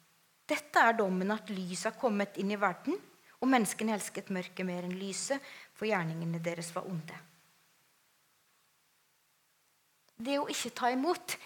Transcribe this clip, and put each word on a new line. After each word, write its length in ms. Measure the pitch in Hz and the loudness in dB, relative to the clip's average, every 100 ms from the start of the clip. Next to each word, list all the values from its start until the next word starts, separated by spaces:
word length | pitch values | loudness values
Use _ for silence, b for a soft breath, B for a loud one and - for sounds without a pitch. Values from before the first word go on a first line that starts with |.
| _ _ _ _ - | _ _ _ _ -4
Dette 340 | 294 - 381 | -4 2 6
er 160 | 247 226 | 6 6
dommen, 360 | 196 185 190 | 4 4 2
at 160 | 214 - | 0 -2
lyset 420 | 190 185 180 220 | -6 -4 -2 -4
har 100 | - | 0
kommet 360 | 254 202 202 - | 0 2 0 -2
inn 120 | 196 | -2
i 80 | 208 | 2
verden, 360 | 196 170 - 392 - B B B | 0 0 -2 -4 -4 B B B
og 80 | 254 | 4
menneskene 480 | 254 202 - 220 214 | 6 4 0 -2 -2
elsket 320 | - - - | -4 -8 -4
mørket 320 | 190 180 - 185 | -4 -4 -4 -4
mer 200 | 180 180 | -2 -4
enn 140 | 180 | -6
lyset, 400 | 196 185 - 277 B B B | -6 -6 -2 -4 B B B
for 160 | - 214 | -6 0
gjerningene 560 | 202 165 160 165 165 170 | 0 0 -2 -2 -2 -2
deres 240 | 170 165 180 | -4 -6 -6
var 80 | - | -4
onde.» 400 | 175 156 - - _ _ _ _ _ _ _ _ _ _ _ _ _ _ _ _ _ _ _ _ _ _ _ _ _ _ _ _ _ | -6 -6 -14 -18 _ _ _ _ _ _ _ _ _ _ _ _ _ _ _ _ _ _ _ _ _ _ _ _ _ _ _ _ _
Det 220 | 233 285 | -2 0
å 60 | 285 | 0
ikke 240 | - 240 | -4 -6
ta 160 | - 240 | 0 0
imot, 460 | 262 294 349 - - | 2 2 0 -2 -10